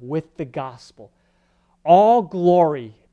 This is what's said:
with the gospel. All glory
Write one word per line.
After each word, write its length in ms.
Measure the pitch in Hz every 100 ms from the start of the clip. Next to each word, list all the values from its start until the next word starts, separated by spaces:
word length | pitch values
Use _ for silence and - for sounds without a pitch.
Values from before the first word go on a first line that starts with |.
with 360 | 123 156 156 -
the 80 |
gospel. 680 | 139 151 131 123 - _ 107 _ _ _ _ _ _ _
All 400 | 151 175 214 240
glory 720 | 180 185 175 180 165 143 113 107 _